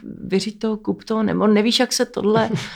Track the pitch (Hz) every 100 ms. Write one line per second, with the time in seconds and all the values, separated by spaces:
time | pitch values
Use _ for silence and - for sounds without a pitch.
0 | - - - 190 214 208 220 214 214 190
1 | - 220 208 175 208 208 220 233 240 -
2 | 247 - 208 220 220 - -